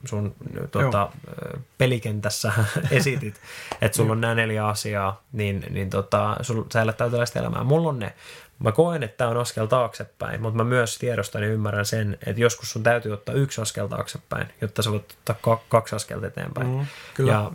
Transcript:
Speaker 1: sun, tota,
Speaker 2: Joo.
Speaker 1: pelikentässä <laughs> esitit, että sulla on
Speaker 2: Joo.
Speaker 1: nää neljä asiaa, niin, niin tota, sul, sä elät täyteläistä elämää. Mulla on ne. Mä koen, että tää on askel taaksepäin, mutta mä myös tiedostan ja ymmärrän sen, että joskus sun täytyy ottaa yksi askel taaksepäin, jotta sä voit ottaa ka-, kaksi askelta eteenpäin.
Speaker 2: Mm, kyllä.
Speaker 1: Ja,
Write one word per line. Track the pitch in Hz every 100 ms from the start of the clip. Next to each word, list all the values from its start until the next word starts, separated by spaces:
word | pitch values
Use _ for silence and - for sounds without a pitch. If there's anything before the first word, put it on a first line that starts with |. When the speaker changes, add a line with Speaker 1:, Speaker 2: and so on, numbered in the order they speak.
Speaker 1:
sun, | - 104 101 - - - -
tota, | - 135 104 101 - -
Speaker 2:
Joo. | - - 139 - -
Speaker 1:
pelikentässä | 127 123 110 104 101 - 110 117 104
<laughs> | 165 160
esitit, | 139 139 131 110 - - - - -
että | 113 -
sulla | 113
on | 110
Speaker 2:
Joo. |
Speaker 1:
nää | 117
neljä | 113 113 107 107
asiaa, | 104 110 104 95 98 _
niin, | 113 104 98 -
niin | 95 95
tota, | 98 98 104 104 107
sul, | 123 113 -
sä | 117
elät | 110 110
täyteläistä | 120 120 120 120
elämää. | 117 113
Mulla | 120 156 165
on | 131
ne. | 95 - - - - -
Mä | 110
koen, | 107 170 165
että | 113 -
tää | 123
on | 117
askel | 120 - 110
taaksepäin, | 127 117 - - - 110 110
mutta | 113 113
mä |
myös | 117 127 113 -
tiedostan | 123 110 98 110
ja | 104
ymmärrän | 110 104 104 101
sen, | 113 104 - -
että | 107
joskus | 117 - -
sun | 113
täytyy | 113 120 110
ottaa | 101 -
yksi | 127 139 -
askel | 107 - 101
taaksepäin, | 113 - - - - - -
jotta | 107 -
sä | 107
voit | 104 - -
ottaa | - 110
ka-, | - 113 -
kaksi | 117 - 110
askelta | - - 98
eteenpäin. | - - - 127
Speaker 2:
Mm, | 131 139 - -
kyllä. | - 123
Speaker 1:
Ja, | 107 104